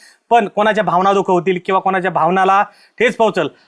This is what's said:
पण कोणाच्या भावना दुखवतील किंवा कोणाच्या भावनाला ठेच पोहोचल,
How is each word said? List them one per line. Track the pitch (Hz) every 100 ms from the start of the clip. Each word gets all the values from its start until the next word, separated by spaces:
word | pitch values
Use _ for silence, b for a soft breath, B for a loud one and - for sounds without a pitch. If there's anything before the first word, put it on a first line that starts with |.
| b b _
पण | 233 202
कोणाच्या | - 214 214
भावना | 175 170 190
दुखवतील | 196 190 185 170 180 185
किंवा | 190
कोणाच्या | 190 190 185
भावनाला | 160 160 190 190 196 202 b b -
ठेच | 240 -
पोहोचल, | 220 185 151 b